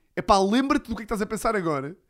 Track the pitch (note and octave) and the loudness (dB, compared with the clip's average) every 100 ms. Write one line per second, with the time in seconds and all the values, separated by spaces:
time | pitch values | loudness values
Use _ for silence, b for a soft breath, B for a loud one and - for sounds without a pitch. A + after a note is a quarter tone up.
0 | _ - - G3+ G3 A#3 C#4 D4 - G#3+ | _ -2 4 4 4 2 2 0 -2 -10
1 | G#3+ A3 G3+ G#3+ A#3+ G#3+ E3 C#3+ C#3 F#3 | -6 -6 -4 -4 -2 -2 -2 -2 -6 -12